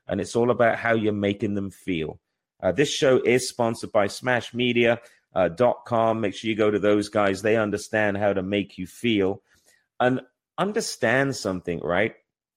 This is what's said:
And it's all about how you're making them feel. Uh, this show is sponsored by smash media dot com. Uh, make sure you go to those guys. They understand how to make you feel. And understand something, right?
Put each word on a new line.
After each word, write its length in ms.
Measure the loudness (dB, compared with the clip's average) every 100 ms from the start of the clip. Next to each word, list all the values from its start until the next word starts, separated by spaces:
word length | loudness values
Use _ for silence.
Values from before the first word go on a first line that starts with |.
| -8
And 140 | -6
it's 160 | -2 0
all 140 | 2
about 280 | 4 2 2
how 160 | 0
you're 180 | 0 0
making 420 | 0 -2 -2 -2
them 160 | -4 -6
feel. 500 | -8 -6 -4 -6 -10 _ _ _ _
Uh, 100 | -2
this 180 | 0 0
show 280 | 2 4 4
is 300 | 4 2 0
sponsored 440 | -2 -2 -2 -2
by 140 | 0 0
smash 480 | -2 -2 -2 -4
media 460 | -4 0 2 2 2 -4 _ _ 0 0 2
dot 280 | 0 0 -2
com. 320 | 0 2 0
Uh, 20 |
make 140 | -2
sure 140 | -4 -4
you 80 | 0
go 140 | 2
to 80 | 2
those 300 | 2 2 0
guys. 340 | 0 0 0
They 140 | 0 0
understand 600 | 0 -4 -4 -2 0 0
how 160 | 0
to 100 | 0
make 360 | -2 -2 -4 -8
you 80 | -14
feel. 560 | -6 0 2 0 -2 _ _ _ _ _ -2
And 240 | 0 0 -6 _ _ -6
understand 800 | -4 -4 -6 -2 0 2 0 -2
something, 440 | -6 -6 -6 -6
right? 340 | -2 0 -2 -4 _ _ _